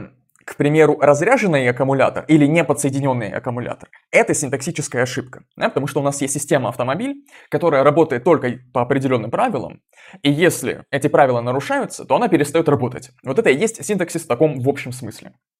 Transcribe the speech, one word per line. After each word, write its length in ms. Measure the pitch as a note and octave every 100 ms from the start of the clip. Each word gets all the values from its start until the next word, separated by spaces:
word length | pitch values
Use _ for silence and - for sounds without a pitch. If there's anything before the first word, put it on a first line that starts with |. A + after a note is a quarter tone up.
| - _ _ _
к 120 | - -
примеру, 420 | D3 D#3 D3+ D3
разряженный 680 | C#3+ C#3+ F#3 C4 G#3 D3 B2
аккумулятор 560 | B2+ C3+ C3+ A2 F#2+ -
или 180 | D#3 C#3+
неподсоединённый 840 | E3 E3 D3 C#3 C3 C#3 B2 G2+
аккумулятор — 560 | - - A#2+ A#2+ - - _ _
это 200 | G3 A3+
синтаксическая 720 | D#3 C#3 C3 D3+ D#3 - B2
ошибка, 400 | B2 B2+ A#2+ - _ -
да? 120 | A#2
Потому 200 | - C#3
что 120 | D3+
у 40 |
нас 180 | C#3 C#3
есть 120 | C3+
система 340 | D3+ - D3 A2+
«Автомобиль», 560 | - B2 D#3 C4 C#4 - - -
которая 320 | D3+ E3+ C#3
работает 400 | C#3 D3+ D#3 B2
только 360 | F3+ D3+ B2 B2 _
по 100 | B2+
определённым 480 | B2 C#3 C3+ B2+ A2
правилам, 480 | F#3+ B3+ C#3 E2 - _ _ - -
и 80 | C#3+
если 540 | D3 F3 - A#2 C#2+ -
эти 160 | C#3 -
правила 320 | D#3+ C3+ A#2+
нарушаются, 640 | A#2+ C3 - C#4 A3+ -
то 100 | -
она 140 | D3 A#3
перестаёт 400 | E3 D3 E3+ E3
работать. 420 | C#3+ B2+ B2 - _
Вот 140 | B2+ C#3+
это 100 | A3
и 60 | C#3
есть 280 | A3 A3
синтаксис 380 | D#3 G3+ E3+ E3
в 60 | -
таком 320 | A#2+ D#3 C3+
в 80 | B2
общем 240 | C3+ C3
смысле. 400 | B2 G#2+ - - _ _ _